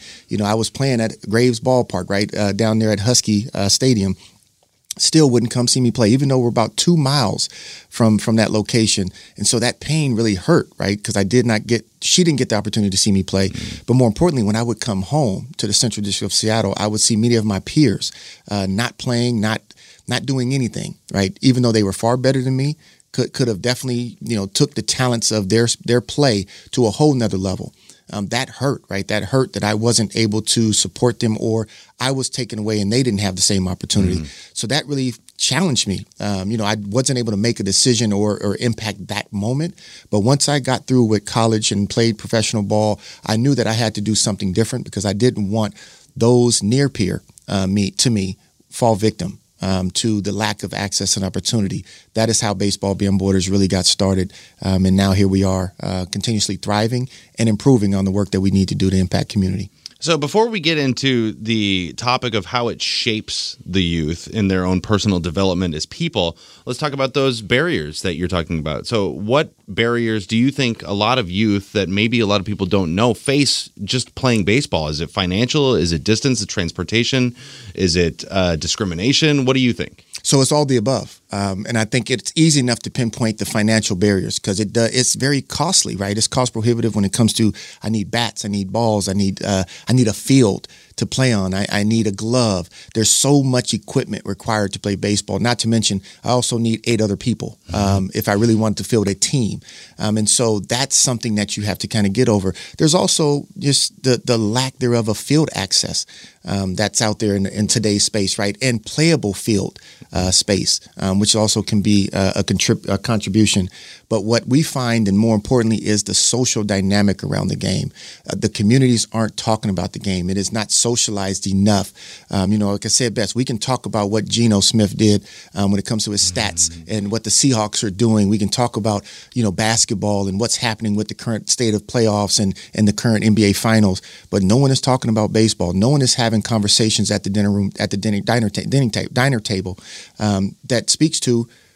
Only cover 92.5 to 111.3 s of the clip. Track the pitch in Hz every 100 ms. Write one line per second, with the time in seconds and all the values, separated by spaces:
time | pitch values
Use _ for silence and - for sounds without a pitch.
92.5 | 92 85 - - - 110 - 135 143 135
93.5 | 123 - 107 - 139 107 101 - 98 -
94.5 | 107 101 104 104 95 101 104 - 98 113
95.5 | 120 110 113 104 98 - - - 123 120
96.5 | 120 117 113 - 113 107 98 - 110 -
97.5 | - - 107 101 98 95 107 107 101 117
98.5 | 110 110 101 101 117 101 95 - 143 104
99.5 | - - - - - 107 107 107 - 117
100.5 | 107 - 117 139 - 151 117 120 104 101
101.5 | - 104 90 101 113 101 98 123 104 95
102.5 | 87 - - 160 175 196 - 151 143 -
103.5 | - 143 135 - - 131 120 - 117 107
104.5 | 117 131 - 127 120 110 104 - 147 151
105.5 | - 98 - - - - - - _ -
106.5 | 98 95 92 104 - 110 104 107 98 95
107.5 | - 104 120 107 104 - 110 95 - 101
108.5 | 101 131 117 - - 160 156 101 95 -
109.5 | 104 90 - - - - - 90 92 -
110.5 | 98 - - - - 95 95 104